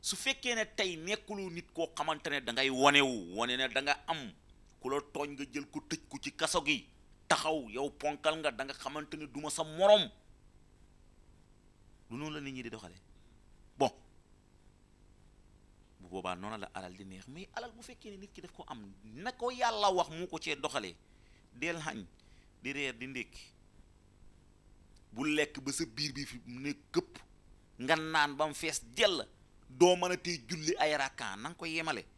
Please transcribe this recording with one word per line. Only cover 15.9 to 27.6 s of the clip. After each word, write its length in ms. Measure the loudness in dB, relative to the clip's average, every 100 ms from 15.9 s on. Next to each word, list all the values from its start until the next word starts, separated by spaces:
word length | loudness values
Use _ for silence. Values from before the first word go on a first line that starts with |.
| -20
bu 80 | -10
boobaa 280 | -6 -4 -4
noonu 220 | -6 -8
la 120 | -8
alal 220 | -10 -12 -14
di 80 | -16
neex, 220 | -16 -16
mais 220 | -16 -12
alal 180 | -12 -12 -14
bu 60 |
fekkee 280 | -20 -18 -16
ne 60 | -16
nit 140 | -18
ki 80 | -18
daf 120 | -18
ko 100 | -18 -14
am, 260 | -14 -14 -18
na 280 | -20 -12 -10
ko 180 | -4 -6
Yàlla 400 | 0 0 4 4
wax 180 | 6 2
mu 160 | -2 -6
ko 120 | -6
cee 160 | -4 -2
doxalee, 400 | 0 -2 -4 -10 -20 -20 -20 -20 -20
del 240 | -6 -4 -2
xañ, 280 | -4 -8 -12 -18 -20 -20 -20 -12
di 80 | -8
reer, 200 | -4 -4 -6
di 100 | -8
ndékki, 340 | -8 -10 -12 -20 _ -20 -20 -20 -20 -20 -20 -20 -20 -20 -20 -20 -20 -20 -20 -18
bu 140 | -4 0
lekk 340 | 2 2 0
ba 80 | -6
sa 140 | -4 -4
biir 280 | -6 -8
bi 120 | -6 -10
fi 160 | -10 -12
mu 140 | -8
ne 140 | -6 -6 -2
këpp, 280 | -2 -2 -10 -20 -20 -20 -20